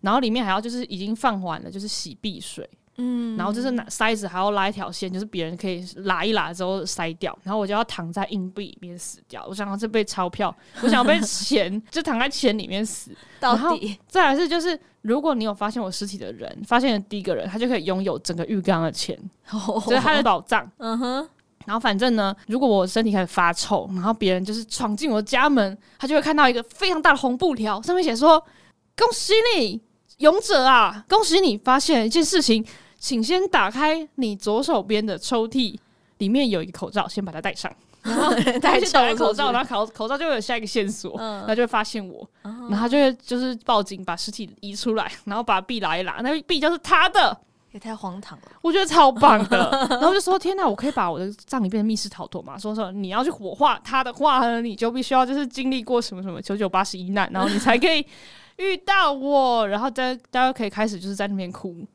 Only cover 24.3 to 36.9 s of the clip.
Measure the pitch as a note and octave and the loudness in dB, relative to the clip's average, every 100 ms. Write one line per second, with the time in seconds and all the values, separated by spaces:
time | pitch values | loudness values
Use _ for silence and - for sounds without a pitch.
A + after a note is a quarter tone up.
24.3 | F#3 F#3+ G#3+ A3 - A#3+ G#3 D4+ G#3+ G#3+ | 0 -2 -8 -8 -6 -4 -2 0 -2 0
25.3 | B3+ D4 C4+ G3 G3 _ _ C4 D4+ D4 | 2 4 4 2 -4 _ _ 0 2 2
26.3 | D4+ C4+ A#3 A3+ - F#4+ E4 E4 C#4+ C4 | 4 4 4 -6 -2 0 4 4 4 2
27.3 | B3 F4+ C#4 G#3+ G3+ A3+ F4+ D#4+ A3+ D4 | 0 0 0 -2 -2 0 0 2 4 6
28.3 | D#4+ - _ _ _ _ - A#4 - - | 6 4 _ _ _ _ 0 2 2 2
29.3 | G#4+ A#4 G#4 A3 A3+ _ _ _ _ D4+ | 4 4 2 0 -4 _ _ _ _ 4
30.3 | F#4 A4 E4+ C4 B3+ G3+ G#3 - G4+ G#4 | 4 2 4 6 6 6 0 2 2 4
31.3 | E4 F#4 G#3 - C4+ C#4 D4 A3+ D#4+ D#4 | 4 4 2 2 2 4 2 2 2 2
32.3 | F#4 C#4 A3+ A3 - - _ - B3 A3 | 2 4 2 0 -12 -20 _ -4 -2 0
33.3 | F#4 F#4+ F#4+ A#3+ A#3 D4+ D#4+ D4+ - A#3+ | 0 2 2 2 0 0 0 -4 -6 -4
34.3 | G3+ - G#3+ C#4 C4+ F#3+ G#3+ G#3+ F3 - | -4 -2 -2 0 -2 0 -2 -2 -6 -2
35.3 | A#3+ A3+ B3+ A3+ - _ _ _ _ G3 | -2 0 -2 -2 -4 _ _ _ _ 0
36.3 | B3 C4+ F#3 F3 - - | 2 2 0 -4 -10 -6